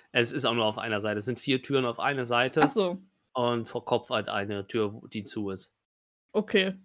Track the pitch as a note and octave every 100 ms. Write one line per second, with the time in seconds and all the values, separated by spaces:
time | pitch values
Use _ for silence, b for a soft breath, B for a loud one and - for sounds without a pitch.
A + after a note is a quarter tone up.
0 | b B2+ A#2 C3+ B2 A#2 G#2+ G#2 A2 G#2
1 | G#2+ G#2 A#2 A#2 - C3 - C#3 A#2+ A2+
2 | B2 C3+ A#2+ A#2+ B2+ D#3 C#3+ A3 F#3 F#3
3 | - _ _ B2+ A#2+ A#2 A2 A#2+ - A#2+
4 | - A#2 G2+ G#2+ G2+ G2+ G2 A#2 G#2 G#2
5 | - A2 G#2 A2+ G2+ F#2+ - _ _ _
6 | _ _ _ G#3+ G#3+ G3+ F#3+ F#3+